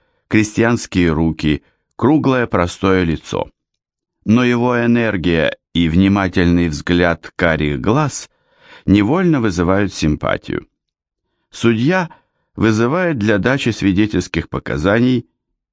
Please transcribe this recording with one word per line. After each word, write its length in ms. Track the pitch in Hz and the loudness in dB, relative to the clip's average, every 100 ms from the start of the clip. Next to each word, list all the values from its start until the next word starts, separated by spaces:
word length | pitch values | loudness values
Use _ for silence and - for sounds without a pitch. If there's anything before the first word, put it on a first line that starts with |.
| _ _ - | _ _ -2
крестьянские 800 | 107 107 - 117 117 - 95 87 | -2 0 0 0 -2 -4 0 0
руки, 540 | 78 82 78 78 73 - _ _ - | 0 -2 -2 -2 -4 -6 _ _ -2
круглое 500 | 117 156 135 131 117 | 2 2 0 -2 -2
простое 560 | 95 87 - 95 117 | -2 -2 -2 0 2
лицо. 480 | 85 76 - - - _ _ _ _ _ _ _ | 0 -2 -6 -8 -8 _ _ _ _ _ _ _
Но 200 | - 113 | 0 2
его 340 | 123 120 123 120 | 2 0 0 0
энергия 800 | 117 120 113 95 82 82 76 - _ | 2 2 0 -2 0 0 0 -4 _
и 140 | 85 85 | 0 2
внимательный 800 | 85 98 101 95 101 85 87 87 | 4 4 2 0 0 2 2 0
взгляд 640 | 71 - 87 87 82 - | -4 -2 0 2 -2 -8
карих 460 | - 87 78 73 69 | -2 0 0 -2 -2
глаз 500 | 65 131 147 - - _ _ _ - - - | -2 0 -2 -6 -14 _ _ _ -20 -8 2
невольно 540 | 101 104 170 180 147 | 2 2 0 0 0
вызывают 520 | 113 85 85 95 98 | 0 0 0 0 -2
симпатию. 760 | - 78 73 - 50 - 50 - _ _ _ _ _ _ _ _ | -2 -2 -2 -4 -4 -6 -10 -10 _ _ _ _ _ _ _ _
Судья 600 | - 117 113 131 190 170 - _ _ _ | -2 0 2 0 0 -4 -10 _ _ _
вызывает 640 | - 107 110 120 165 180 143 | -2 0 2 0 0 -2 -2
для 200 | 104 104 | 0 0
дачи 320 | 107 139 120 | 0 0 -2
свидетельских 800 | 107 98 92 107 90 - 82 - | 0 0 2 0 -2 -4 -6 -6
показаний 760 | 67 - 67 87 113 123 123 - _ _ _ _ | -8 -6 -2 0 2 2 0 -4 _ _ _ _